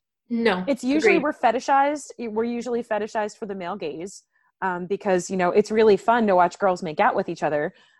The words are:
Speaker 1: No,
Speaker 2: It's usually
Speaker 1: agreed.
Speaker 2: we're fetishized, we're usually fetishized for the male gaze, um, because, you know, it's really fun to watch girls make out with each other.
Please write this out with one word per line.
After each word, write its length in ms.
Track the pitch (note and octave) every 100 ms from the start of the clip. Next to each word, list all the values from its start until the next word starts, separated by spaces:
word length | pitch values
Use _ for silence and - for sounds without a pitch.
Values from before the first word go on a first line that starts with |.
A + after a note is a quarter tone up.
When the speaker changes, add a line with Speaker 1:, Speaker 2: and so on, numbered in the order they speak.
| _ _ _
Speaker 1:
No, 360 | A#3 A3+ F#3 F#3
Speaker 2:
It's 160 | C#4
usually 340 | B3 D4 G#4 F4
Speaker 1:
agreed. 40 |
Speaker 2:
we're 100 | C#4+
fetishized, 800 | D4 A#3+ A#3 - C#4 C#4+ D4 - -
we're 260 | A#3 G#3+
usually 380 | A#3 A#3 A#3 A#3+
fetishized 560 | A#3 G#3 G#3 A3+ G#3 -
for 80 | G#3+
the 80 |
male 220 | G3 F3 G3
gaze, 480 | E3+ D#3 F#3 - _ _ _ _
um, 260 | F#3+ F3+ F3+
because, 440 | G3 G#3 F#3 F3
you 60 | F#3+
know, 140 | F3+
it's 180 | G3+ G#3
really 260 | G#3+ A3 G3
fun 300 | - A#3+ G#3+
to 80 |
watch 240 | F3+ F3 -
girls 240 | G3 F3+
make 160 | F3 D3+
out 160 | G#3+
with 140 | A#3 F#3
each 160 | E3+
other. 280 | D#3+ D3 D#3+ - _ _